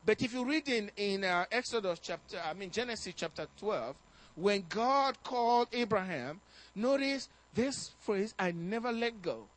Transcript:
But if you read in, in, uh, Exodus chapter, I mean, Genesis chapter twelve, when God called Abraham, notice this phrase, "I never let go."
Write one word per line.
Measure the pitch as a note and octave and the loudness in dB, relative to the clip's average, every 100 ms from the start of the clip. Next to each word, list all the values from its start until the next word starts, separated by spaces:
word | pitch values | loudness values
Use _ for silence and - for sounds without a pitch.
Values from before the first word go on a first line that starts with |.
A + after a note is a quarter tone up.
| F#3+ | 2
But | G#3+ | 2
if | B3+ | 0
you | B3+ | -2
read | B3 D#4 D4 | 0 0 2
in, | A#3 G3+ - | -2 -2 -2
in, | G3+ G3 | -2 0
uh, | F#3+ F3+ F3+ | 2 0 2
Exodus | A#3 B3 A#3 F#3+ E3 | -2 0 -2 -2 -4
chapter, | - E3+ - F#3+ | -6 -8 -8 -8
I | E3 | -6
mean, | E3+ G3 | -6 -4
Genesis | G3 B3 A3 F#3 E3+ | -4 -2 -4 -8 -6
chapter | E3 - D3+ - | -6 -6 -10 -6
twelve, | G3+ F3+ A#2 C#3+ _ - - - | -2 -2 -2 -8 _ -20 -20 0
when | F#3+ G3+ E3+ | 2 2 0
God | F#3 A#3+ C#4 C4+ - | 0 4 4 4 0
called | - B3+ A#3 A#3+ A#3+ | -4 0 4 6 4
Abraham, | A#3+ A#3 G#3 F#3 D#3 B2 D#3 - - - F#3 | 0 2 2 0 -4 -6 -10 -16 -20 -14 -2
notice | A#3+ C#4 C4+ C#4 - - _ | 2 2 2 -2 -6 -18 _
this | - C4 C4 - - | 0 0 -2 -10 -8
phrase, | - G3+ G#3+ - | -2 0 0 0
"I | F#3 | -2
never | E3+ E3+ A3+ A#3+ | 0 -4 -2 -2
let | A#3 A#3 A3+ | 0 -2 -2
go." | E3+ A2+ G#2 | -6 -6 -8